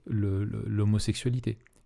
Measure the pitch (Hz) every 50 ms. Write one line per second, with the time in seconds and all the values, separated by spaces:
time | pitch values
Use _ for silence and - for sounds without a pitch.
0 | - - 117 104 101 98 98 95 104 107 107 107 107 110 107 104 104 107 107 107
1 | - - 107 - - 123 123 127 - 117 107 - _ _ _ _ _